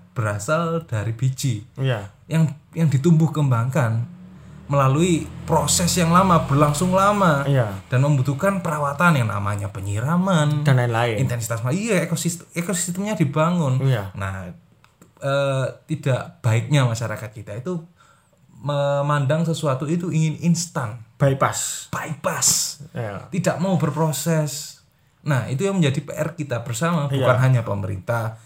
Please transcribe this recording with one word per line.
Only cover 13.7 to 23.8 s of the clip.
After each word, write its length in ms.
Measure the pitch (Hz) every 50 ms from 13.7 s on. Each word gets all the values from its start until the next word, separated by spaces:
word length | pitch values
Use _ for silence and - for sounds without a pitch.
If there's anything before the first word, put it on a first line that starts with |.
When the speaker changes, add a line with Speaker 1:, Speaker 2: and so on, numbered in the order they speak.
| 131 131
Speaker 2:
Iya. 320 | 131 135 127 107 98 98 -
Speaker 1:
Nah, 400 | 101 98 95 95 95 95 90 87 - _ _ _ _ _ _ _ _ _ _ _
eh, 500 | _ - 139 139 139 139 139 135 131 127 117 - - _
tidak 540 | - 156 - - 139 127 117 - - - -
baiknya 440 | - 117 110 120 113 113 151 143 131
masyarakat 460 | 120 113 113 120 107 107 104 107 110 -
kita 240 | 110 101 - 101
itu 240 | 117 131 175 185 170 160 - _ _ _ _ _ _ _ _ _ _ _ _ _
memandang 880 | - 110 143 147 143 143 143 143 143 143 147 147 147 139 127 156 160 170
sesuatu 400 | 165 160 - 160 147 131 131 160
itu 220 | 139 170 175 180 175
ingin 320 | 143 156 160 160 147 - 139
instan. 600 | 175 165 - - - - 147 127 107 113 120 - - _
Speaker 2:
Bypass. 760 | - 143 139 135 135 135 110 104 - - - - - - -
Speaker 1:
Bypass. 600 | - - - - 151 - - 185 165 131 - - - - - - - - 143 - -
Speaker 2:
Iya. 360 | 127 117 104 101 90 - -
Speaker 1:
Tidak 280 | - 196 - 170 139
mau 200 | 131 175 196 185
berproses. 1040 | 147